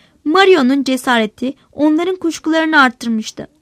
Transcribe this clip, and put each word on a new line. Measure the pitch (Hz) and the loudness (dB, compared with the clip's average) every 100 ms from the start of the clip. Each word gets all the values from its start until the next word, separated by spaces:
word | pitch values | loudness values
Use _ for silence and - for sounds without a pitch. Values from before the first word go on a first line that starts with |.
| _ _ | _ _
Mario'nun | 294 359 392 359 254 277 | 0 2 4 4 2 0
cesareti | 269 262 - 233 220 - 240 254 _ | -2 -4 -2 -2 -2 -6 -10 -10 _
onların | - 302 311 349 370 | -2 0 0 -2 -4
kuşkularını | 339 - 320 320 320 311 | -6 -6 -2 -2 0 2
arttırmıştı. | 262 240 233 220 220 - - _ | 2 0 -6 -6 -8 -14 -18 _